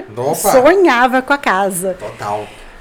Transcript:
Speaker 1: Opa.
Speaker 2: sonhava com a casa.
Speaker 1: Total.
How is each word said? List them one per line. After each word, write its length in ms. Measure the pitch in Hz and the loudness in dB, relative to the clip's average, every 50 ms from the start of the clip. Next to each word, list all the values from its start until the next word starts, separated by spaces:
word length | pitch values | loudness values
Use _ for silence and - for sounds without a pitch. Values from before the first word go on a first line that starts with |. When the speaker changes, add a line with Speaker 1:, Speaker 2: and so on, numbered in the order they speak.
| - - - | -2 -6 -8
Speaker 1:
Opa. 200 | - 254 285 - | -6 -4 -4 -4
Speaker 2:
sonhava 840 | - - 381 277 254 247 311 370 403 359 311 247 233 254 254 254 262 | -2 0 2 2 4 4 4 4 4 4 4 4 2 2 2 2 0
com 120 | 262 - 285 | 0 0 -2
a 40 | |
casa. 600 | 277 - 240 190 190 202 190 190 170 190 190 180 - | -2 0 -2 0 0 -2 -2 -4 -4 -6 -6 -6 -8
Speaker 1:
Total. 480 | - - - - 110 104 104 107 104 - - - - - - - | -12 -14 -12 -10 -8 -8 -6 -8 -8 -12 -16 -20 -20 -20 -20 -20